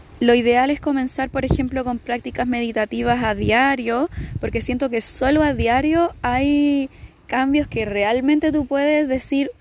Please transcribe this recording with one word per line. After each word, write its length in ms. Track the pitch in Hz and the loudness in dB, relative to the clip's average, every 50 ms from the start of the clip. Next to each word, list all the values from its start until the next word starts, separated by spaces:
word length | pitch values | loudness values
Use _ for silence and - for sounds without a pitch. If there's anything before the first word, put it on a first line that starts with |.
| - - - - | -20 -14 -6 -2
lo 140 | 240 240 240 | 2 4 4
ideal 360 | 247 226 240 240 247 254 277 | 4 4 4 4 4 2 2
es 100 | 294 285 | 0 -2
comenzar, 500 | - 302 277 269 254 254 - - 269 262 | -2 -2 -2 0 -2 -2 -4 -4 -6 -4
por 140 | - 269 262 | -4 -4 -2
ejemplo, 380 | 262 - - 262 247 262 262 247 | 0 0 0 -2 -2 -4 -4 -4
con 140 | 247 247 233 | -4 -6 -6
prácticas 480 | - - 240 240 - 247 - - 247 | -6 -6 -6 -6 -6 -8 -4 -4 -2
meditativas 800 | 247 247 240 233 226 214 220 214 214 226 233 240 240 240 247 240 | -2 -2 -2 -2 -2 -2 -2 -2 -2 -2 -2 0 2 2 2 2
a 100 | 220 208 | -2 -2
diario, 760 | 202 214 208 214 240 262 277 277 254 233 233 233 247 302 - - - - - - - | 0 0 2 4 4 4 2 2 0 -2 -2 -2 0 -2 -2 -4 -6 -10 -8 -8 -6
porque 220 | - 226 - 226 | -6 -4 -4 -4
siento 280 | - - 247 247 277 254 | -4 -4 -2 -2 -2 -2
que 100 | 233 226 | -2 -2
solo 420 | - - - - 254 262 294 311 | -2 -2 -2 0 0 2 4 4
a 120 | 302 294 262 | 2 2 0
diario 580 | 226 233 233 240 262 269 302 320 339 339 339 - - | 0 0 2 2 2 2 2 2 2 2 0 -2 -4
hay 680 | - 247 247 262 277 285 294 285 294 285 285 277 269 269 - - - - - _ _ | -4 -2 0 0 2 2 2 2 2 2 2 0 -2 -4 -8 -16 -20 -20 -20 _ _
cambios 420 | - 233 240 262 269 277 294 285 - | -4 -2 0 2 2 2 0 0 -2
que 160 | - 220 220 | -4 -6 -4
realmente 680 | 208 202 202 202 214 240 254 262 285 302 302 320 311 | -2 -2 0 0 2 0 0 2 2 2 2 2 2
tú 140 | 294 302 269 | 0 0 -2
puedes 420 | - 277 277 285 302 302 302 302 262 | 0 0 0 2 2 2 2 2 0
decir, 420 | 262 254 - - 277 277 277 494 - _ | -2 -4 -4 -2 -2 -2 -2 -2 -6 _